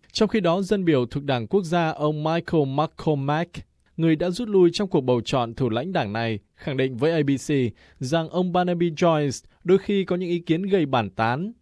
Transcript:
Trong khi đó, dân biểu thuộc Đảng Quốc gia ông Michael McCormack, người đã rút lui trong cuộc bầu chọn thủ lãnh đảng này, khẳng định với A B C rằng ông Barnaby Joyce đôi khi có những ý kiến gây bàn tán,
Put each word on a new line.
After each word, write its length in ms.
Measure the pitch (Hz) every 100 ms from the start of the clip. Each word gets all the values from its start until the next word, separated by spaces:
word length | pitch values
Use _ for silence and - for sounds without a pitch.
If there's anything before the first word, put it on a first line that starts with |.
| _
Trong 160 | - 214
khi 120 | 220
đó, 220 | 175 180
dân 220 | 185 208
biểu 220 | 175 139 123
thuộc 180 | 143
Đảng 220 | 139 127 110
Quốc 160 | 196
gia 260 | 165 175 160
ông 360 | - 151 151
Michael 400 | 156 165 170 165 139
McCormack, 920 | 139 156 - 165 143 139 151 175 - - _ _ -
người 200 | 165 156
đã 140 | 175
rút 180 | 180 226
lui 220 | 196 175
trong 160 | 170 196
cuộc 120 | 160
bầu 200 | 131 123
chọn 300 | - 135 117
thủ 140 | 113 127
lãnh 240 | 113 165
đảng 200 | 175 104
này, 260 | 110 117 107 -
khẳng 220 | _ - 135
định 200 | 131 120
với 160 | 151
A 100 | 165
B 80 | 139
C 200 | 135 - 143 120 - _ _
rằng 300 | 127 165 160
ông 240 | 165 185
Barnaby 380 | 180 180 170 175
Joyce 540 | 156 175 156 143 123 - _
đôi 140 | 175 190
khi 260 | - 202
có 120 | 180 180
những 120 | 180
ý 100 | 175
kiến 240 | 170 160
gây 240 | 190 196 143
bàn 240 | 131 101
tán, 420 | - 113 131 202 -